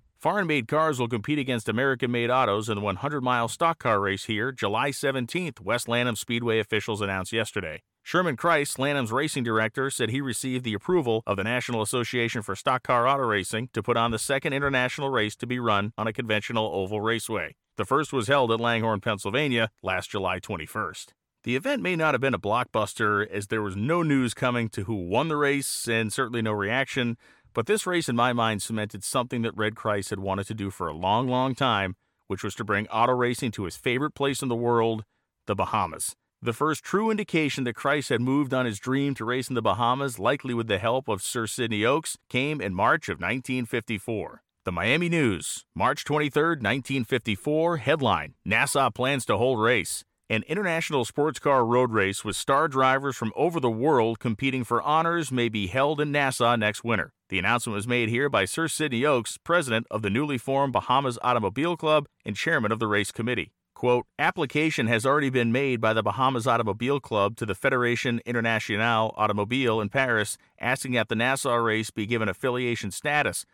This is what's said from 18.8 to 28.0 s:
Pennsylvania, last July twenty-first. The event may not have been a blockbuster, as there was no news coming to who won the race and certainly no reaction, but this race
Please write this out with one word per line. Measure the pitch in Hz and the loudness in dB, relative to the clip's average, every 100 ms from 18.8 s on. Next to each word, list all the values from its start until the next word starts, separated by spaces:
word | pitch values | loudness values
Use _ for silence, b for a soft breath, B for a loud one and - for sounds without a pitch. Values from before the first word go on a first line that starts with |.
| 113 107 | 2 0
Pennsylvania, | 113 104 104 117 151 120 110 - | -2 -2 0 0 2 2 0 -2
last | 98 92 - | -4 -4 -4
July | 104 92 92 | -4 -2 -2
twenty-first. | - 90 78 - 95 - - _ _ _ | -4 -8 -6 -6 -6 -8 -16 _ _ _
The | - 123 | -4 -2
event | 262 285 | -2 -2
may | 180 175 | -2 0
not | 156 | 2
have | 131 | 2
been | 135 | 2
a | 107 | 0
blockbuster, | 101 113 123 113 107 - 110 104 104 | 0 -2 0 0 -2 0 2 2 0
as | 98 101 | -4 -4
there | 113 | -2
was | 104 95 | -2 -2
no | 117 175 | -2 0
news | 160 139 123 | 2 2 2
coming | - 127 123 113 | 0 0 0 -2
to | - | -4
who | 95 | -6
won | 107 87 104 160 | -4 -2 0 0
the | 147 | 2
race | 143 139 131 - - | 2 0 -2 -4 -2
and | 113 110 | 0 0
certainly | 120 123 120 | -2 -2 -2
no | 113 | -2
reaction, | 104 101 123 135 - 120 117 b b b | 0 0 -2 -2 -2 -2 -4 b b b
but | - 113 | -4 0
this | 214 - | 0 0
race | 175 | -2